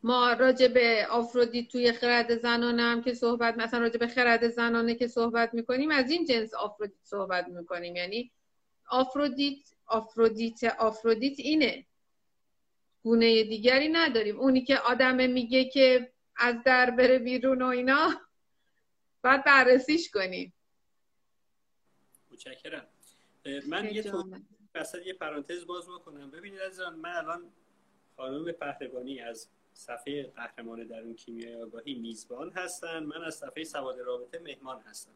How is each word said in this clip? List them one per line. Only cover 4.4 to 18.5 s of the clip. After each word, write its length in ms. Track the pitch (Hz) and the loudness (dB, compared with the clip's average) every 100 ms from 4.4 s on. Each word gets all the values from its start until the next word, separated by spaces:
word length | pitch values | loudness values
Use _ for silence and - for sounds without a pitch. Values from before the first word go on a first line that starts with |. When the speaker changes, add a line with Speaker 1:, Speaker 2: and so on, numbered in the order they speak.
| 233 | 2
Speaker 1:
زنانه 480 | 233 233 233 233 233 | 0 0 2 0 0
که 120 | 240 | -2
صحبت 460 | 240 233 233 233 | 0 0 0 0
می‌کنیم، 380 | 233 233 254 302 | -2 -2 -2 0
از 200 | 294 254 | 0 2
این 140 | 339 330 | 0 0
جنس 280 | 233 220 | 0 -2
آفرودیت 440 | - 208 - 208 _ | -6 -8 -6 -10 _
صحبت 440 | _ 202 190 180 180 | _ -8 -2 -4 -4
می‌کنیم. 480 | 175 170 175 175 175 | -10 -10 -8 -8 -8
یعنی 360 | 180 214 247 _ _ _ _ _ - | -6 -6 -8 _ _ _ _ _ -4
آفرودیت، 840 | 262 262 277 285 254 285 277 _ _ _ | 0 0 0 -2 0 -4 -4 _ _ _
آفرودیت، 800 | 220 220 226 226 214 226 226 | -4 -4 2 2 2 -6 -2
آفرودیت 760 | 233 - 220 220 233 220 269 277 | -4 0 -2 0 0 0 0 -4
اینه. 460 | 262 311 247 180 - _ _ _ _ _ _ _ _ _ _ _ | -2 2 2 -2 -14 _ _ _ _ _ _ _ _ _ _ _
گونهٔ 400 | 226 233 226 226 | 2 4 6 4
دیگری 460 | 220 220 233 262 311 | 2 2 2 4 2
نداریم. 500 | 330 320 226 208 208 | 2 2 2 -2 0
اونی 220 | 269 262 | 4 4
که 180 | 247 269 | 2 2
آدمه 480 | - 247 262 254 254 | 2 2 2 4 2
میگه 380 | 254 226 262 254 | 0 2 2 2
که 460 | 277 262 254 247 _ _ - | 6 6 6 0 _ _ -2
از 200 | 240 240 262 | 0 2 4
در 240 | 254 254 | 4 4
بره 300 | 233 254 254 | 4 6 6
بیرون 420 | 233 254 254 262 | 2 0 0 2
و 40 | 254 | 0
اینا، 560 | 247 254 277 330 359 - _ _ | 0 2 2 2 0 -10 _ _